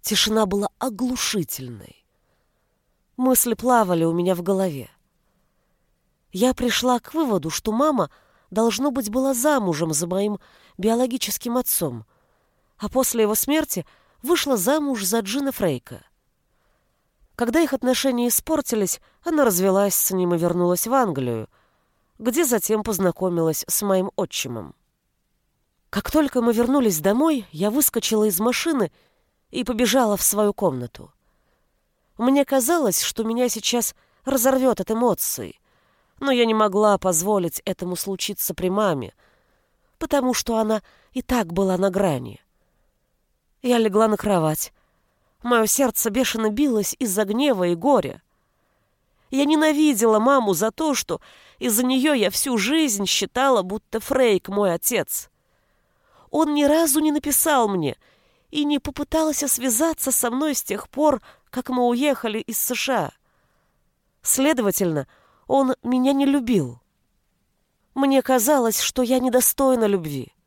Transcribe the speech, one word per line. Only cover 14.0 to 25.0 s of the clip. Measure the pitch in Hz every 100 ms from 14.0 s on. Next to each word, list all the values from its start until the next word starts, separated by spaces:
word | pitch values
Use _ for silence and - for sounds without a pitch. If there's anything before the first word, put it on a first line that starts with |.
| _ _ 254
вышла | 349 285 247
замуж | 185 302 285 240
за | 190 226
Джина | 196 254 269
Фрейка. | - 185 127 - - _ _ _ _ _ _ _ _ _ _ _ _ _ -
Когда | 240 269
их | 320
отношения | 262 247 254 269 240 240
испортились, | - - 311 - 220 190 - _ _
она | 339 311 254
развелась | 175 190 190 202
с | - -
ним | 190 180
и | 175
вернулась | 170 175 175 180 226
в |
Англию, | 269 226 143 127 113 110 _ _ _ _ _ _ _
где | 226 247
затем | 311 233 - 214
познакомилась | 214 185 185 - 185 170 160 156 -
с | -
моим | 202 190 180 -
отчимом. | 180 - - 117 80 - _ _